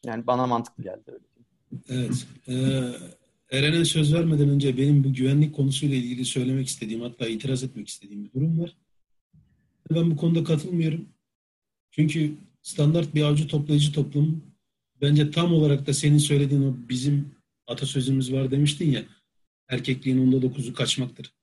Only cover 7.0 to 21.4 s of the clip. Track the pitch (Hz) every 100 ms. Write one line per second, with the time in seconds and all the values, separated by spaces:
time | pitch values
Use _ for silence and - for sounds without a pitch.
7 | 120 120 117 110 139 131 131 117 101 -
8 | 101 101 104 131 156 165 170 _ _ _
9 | _ _ _ _ _ _ _ _ - 160
10 | 170 151 170 165 151 156 180 175 160 156
11 | - _ _ _ _ _ _ _ _ -
12 | 156 160 151 151 - _ - - 147 165
13 | 156 147 151 147 156 151 143 147 147 -
14 | 131 143 151 160 - _ _ _ _ _
15 | 143 147 147 165 175 170 151 139 - 135
16 | 147 147 147 143 139 143 139 120 - 127
17 | 139 143 143 - _ _ - 120 135 143
18 | 127 135 127 135 131 139 147 147 170 120
19 | - _ _ _ _ _ _ 131 - 127
20 | 135 127 131 131 127 127 120 - 120 -
21 | 127 - - _